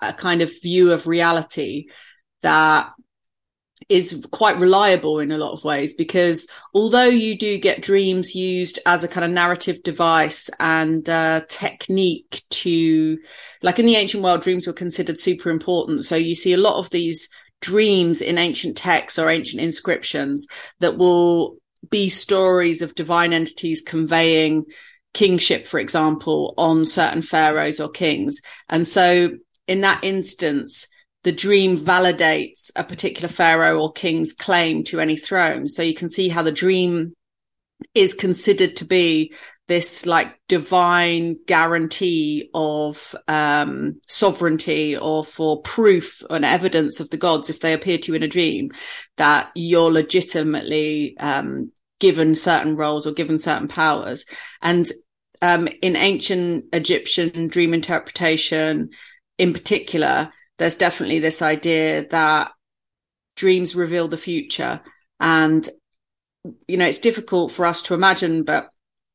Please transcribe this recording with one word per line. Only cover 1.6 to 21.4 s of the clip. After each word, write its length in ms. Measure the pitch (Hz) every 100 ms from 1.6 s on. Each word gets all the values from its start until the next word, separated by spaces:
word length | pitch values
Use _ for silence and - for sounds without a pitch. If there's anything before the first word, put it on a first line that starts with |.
| 135 143 147 - - _ _ _
that 480 | 160 156 156 156 - - _ _ _ _ _ _ _ - -
is 380 | 185 180 160 -
quite 280 | - 214 175
reliable 600 | 185 190 208 180 156 156
in 120 | 147
a 60 | 156
lot 160 | 151
of 100 | -
ways, 300 | 151 143 147
because 540 | - 165 185 175 160 - - -
although 320 | 196 220 247 247
you 320 | 240 220 202
do 200 | 208 196
get 240 | 190 -
dreams 540 | - 196 190 185 175 185
used 420 | 185 180 175 - 175
as 180 | 175
a 40 | 170
kind 180 | 180 170
of 60 |
narrative 500 | 175 175 175 - 165
device 640 | 175 151 165 160 156 - - -
and 480 | 165 160 156 160 160
a 360 | 165 160 160 160
technique 920 | - 202 - - 190 185 160 - - -
to, 680 | - 180 165 160 160 156 160 - - - -
like, 180 | 180 175
in 60 | 233
the 100 | 214
ancient 280 | 196 208
world, 180 | 185 175
dreams 260 | 185 180 180
were 60 |
considered 440 | - 175 180 170 156
super 320 | 190 175 175
important. 560 | 160 180 175 - 151 -
So 100 | 165
you 200 | 165 170
see 180 | 185
a 40 | 180
lot 200 | 208 -
of 120 | 175
these 400 | 175 165 165 - - _ -
dreams 600 | - 208 220 190 170 165
in 160 | - 175
ancient 400 | 170 - 170 -
texts 400 | 185 160 - -
or 120 | 160
ancient 320 | 165 - 156
inscriptions 840 | 165 156 - - - 147 139 143 - - - -
that 180 | 175 170
will 600 | 180 175 175 170